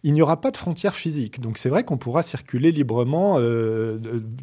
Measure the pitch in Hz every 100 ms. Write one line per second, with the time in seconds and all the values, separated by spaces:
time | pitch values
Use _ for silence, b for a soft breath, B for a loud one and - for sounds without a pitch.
0 | 147 151 151 160 - - 175 160 202 -
1 | 165 147 110 - 113 113 127 160 - 131
2 | 120 143 - - - 123 156 151 131 117
3 | 123 156 202 160 117 117 113 110 113 110
4 | 113 120 110 123